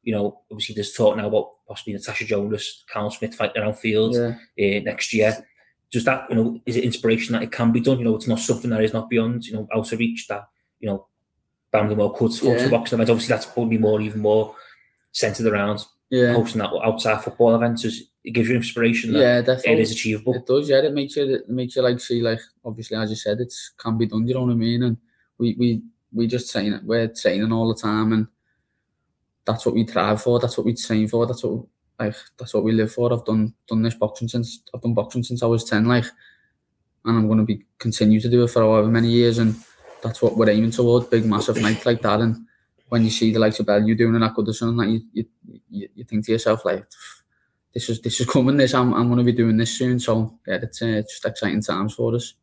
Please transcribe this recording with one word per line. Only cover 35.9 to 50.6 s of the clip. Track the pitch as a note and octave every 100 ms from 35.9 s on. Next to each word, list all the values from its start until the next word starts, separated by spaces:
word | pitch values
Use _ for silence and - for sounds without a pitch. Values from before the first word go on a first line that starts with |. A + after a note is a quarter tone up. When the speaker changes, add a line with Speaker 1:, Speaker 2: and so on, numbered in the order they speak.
| B2 A2+ _ - _ _ _ _ _ _ _ A2+
Speaker 2:
and | A#2
I'm | G#2+
gonna | A2
be, | G#2+ G2+ _ _
continue | A#2 - G#2+ A2
to | A#2
do | A#2+
it | A#2+
for | A#2+
however | A2 A2 G#2+
many | A#2 A#2
years, | A#2 A#2 A2+
and | A2+ A2 - _ - -
that's | A2+ -
what | A2+ A2
we're | G#2+
aiming | G#2 A2+
toward, | A2+ A#2+ A#2+ B2
big, | A#2 A2
massive | G2+ - A2
night | G#2+ A2 B2
like | A#2+
that. | A2 G#2+
And | A2+ A2+ - _ _ _ _
when | A#2
you | A2
see | - A2
the | A2+
likes | G#2+ A2
of | G#2+
Bellew | G#2 G#2+ A2+
doing | A#2 A#2
it |
at | A2+ A2+
Goodison, | G#2 G#2+ A#2 A#2
like, | A2
you, | A2+ A2+
you, | - A2+ _ - - _
you, | G2+ G2 -
you |
think | - G#2+ G#2+
to |
yourself, | A2 A2+ A2 -
like, | F#2+ - - - - _ _ _ _ _
"This | A#2+ -
is, | A2+
this | A#2 -
is | A#2+
coming, | C#3+ B2+ C#3+
this, | C3
I'm, | C3 B2
I'm | - A#2+
gonna | A#2+
be | B2
doing | A#2+ A2+ A2
this | A2+ -
soon." | B2+ B2
So, | B2 A2 A2 _ -
yeah, | F#2